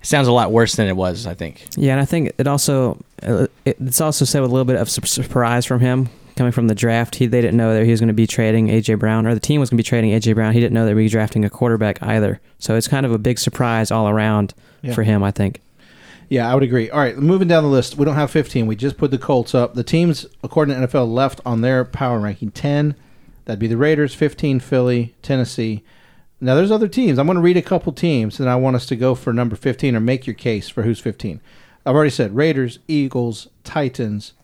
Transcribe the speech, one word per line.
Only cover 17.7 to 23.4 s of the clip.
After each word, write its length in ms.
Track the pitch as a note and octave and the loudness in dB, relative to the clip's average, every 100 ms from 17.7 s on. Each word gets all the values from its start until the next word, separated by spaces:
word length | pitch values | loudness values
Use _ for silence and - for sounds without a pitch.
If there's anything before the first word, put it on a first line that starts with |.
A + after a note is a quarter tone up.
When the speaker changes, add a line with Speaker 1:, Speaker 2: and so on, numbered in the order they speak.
Speaker 3:
list. 260 | C3+ A#2+ - | 2 0 -2
We 80 | |
don't 100 | C#3+ D3 | 0 0
have 140 | C#3+ | 0
fifteen. 360 | D#3+ C#3 C3 A2 | 0 -2 -2 -2
We 100 | G#2+ | -2
just 220 | C3+ - | -4 -2
put 120 | D3 | -2
the 60 | C3+ | -2
Colts 380 | - C3+ A#2 | 0 0 2
up. 180 | C3 A#2+ | 0 0
The 100 | B2 | -2
teams, 440 | A#2+ E3 F3 D#3 - - | -2 2 2 0 -6 -14
according 300 | B2+ - D3 | -4 0 0
to 20 | C3 | 0
N 80 | |
F 100 | B2+ | 0
L, 160 | D3 A#2+ | 0 0
left 300 | A#2 C3+ - B2 | 0 -2 -2 -4
on 160 | A#2 | 0
their 240 | A#2+ C3 B2 | 2 0 -2
power 320 | - C3 A#2+ | -4 -2 -2
ranking, 300 | G#2 G2+ G#2+ | -4 -6 -8
ten. 440 | - C#3+ D3 D3+ C#3+ _ - - - | -6 -2 0 0 -4 _ -20 -20 -20